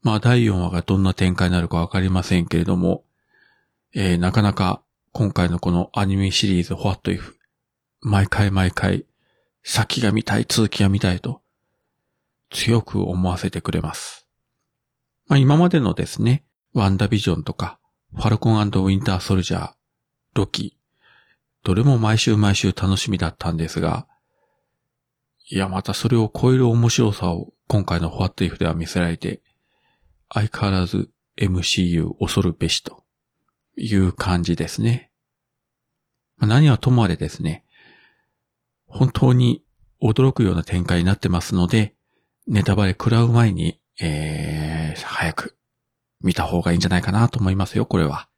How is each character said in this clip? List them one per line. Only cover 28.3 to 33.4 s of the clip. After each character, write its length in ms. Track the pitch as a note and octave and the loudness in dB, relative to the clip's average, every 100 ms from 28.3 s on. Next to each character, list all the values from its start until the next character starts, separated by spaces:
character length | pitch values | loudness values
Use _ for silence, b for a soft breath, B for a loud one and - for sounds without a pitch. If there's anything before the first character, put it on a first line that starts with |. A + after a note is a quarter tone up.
| - | -2
If 140 | F#2 - | -4 -2
で 80 | F2 | -2
は 80 | |
見 120 | E2 D#2+ | -2 -4
せ 140 | F#2 | -2
ら 80 | F2 | -2
れ 80 | E2 | -2
て、 240 | - - _ _ _ _ _ _ _ _ _ | -6 -8 _ _ _ _ _ _ _ _ _
相 220 | - G#2+ | -4 -4
変 160 | - G2+ | -2 -2
わ 100 | F#2+ | 0
ら 60 | F2+ | 0
ず 240 | F#2+ G2+ _ _ - | -2 -6 _ _ -4
エ 100 | G2 | -2
ム 140 | F#2 | 0
シ 220 | F2 - | -2 0
ー 20 | F2+ | 0
ユ 180 | E2+ | 0
ー 140 | D#2+ - | -2 -4
恐 220 | - - | -2 0
る 100 | F#2 | 0
べ 160 | D#2+ E2 | 0 -4
し 140 | - | -4
と 200 | - - _ _ _ _ | -8 -20 _ _ _ _